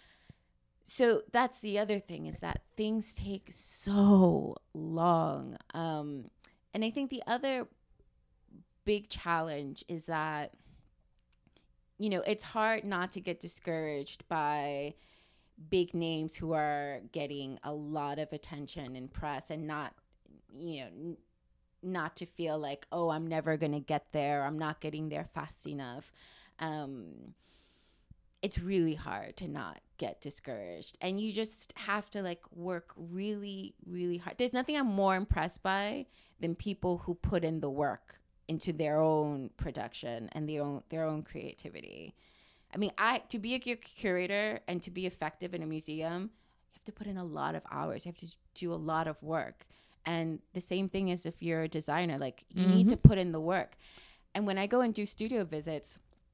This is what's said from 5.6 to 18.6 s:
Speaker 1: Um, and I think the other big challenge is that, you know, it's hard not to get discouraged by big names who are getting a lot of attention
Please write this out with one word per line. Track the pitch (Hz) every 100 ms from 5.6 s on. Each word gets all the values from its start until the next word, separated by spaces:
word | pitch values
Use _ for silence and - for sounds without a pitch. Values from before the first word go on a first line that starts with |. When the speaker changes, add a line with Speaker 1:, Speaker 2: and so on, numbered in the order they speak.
| -
Speaker 1:
Um, | 165 165 156 147 139 - _ - _ _
and | 202
I | 220
think | 254 269
the | 254 -
other | 240 269 262 240 _ _ _ _ _ _ _ _ - - _ -
big | 208 208
challenge | - 175 165 160 147 139 - -
is | 170 156
that, | 160 156 151 147 - - - _ _ _ _ _ _ _ _ _ _ _ -
you | 214
know, | 185
it's | - 208
hard | - 226 214 226
not | 202 185 185
to | 190
get | 175 170
discouraged | 170 - - 160 156 147 147 - -
by | 160 147 147 143 143 143 - - _ _ _ _ - 156
big | 185 175
names | 170 165 160 156 -
who | 160
are | 160 151 147 143 135 110
getting | 165 139 143 135 131
a | 139
lot | 151 147 151 143 143
of | 151
attention | 151 - 147